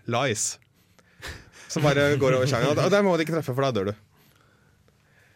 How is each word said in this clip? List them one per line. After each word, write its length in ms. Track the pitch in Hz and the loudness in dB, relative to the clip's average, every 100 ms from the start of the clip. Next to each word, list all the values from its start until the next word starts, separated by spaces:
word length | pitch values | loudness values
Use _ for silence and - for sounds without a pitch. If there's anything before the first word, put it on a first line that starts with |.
| - | -4
lies. 520 | 117 135 104 - - _ _ _ _ _ _ - - - - - | -2 -2 -2 -6 -8 _ _ _ _ _ _ -18 -16 -20 -20 -10
Som 140 | 165 | 0
bare 340 | 147 139 143 147 | 2 4 2 2
går 180 | 135 127 | 2 2
over 100 | 127 | 2
skjermen, 240 | 120 131 | 0 0
og 40 | 151 | 0
da, 100 | 170 | 2
og 60 | |
der 120 | 202 | 2
må 120 | 202 170 | 2 0
de 80 | 156 | -2
ikke 120 | 160 | -4
treffe, 180 | 135 127 | -4 -2
for 80 | |
da 80 | 139 | -2
dør 200 | 107 95 | 0 -4
du. 40 | 107 _ _ _ _ _ _ _ _ _ _ _ _ _ | -6 _ _ _ _ _ _ _ _ _ _ _ _ _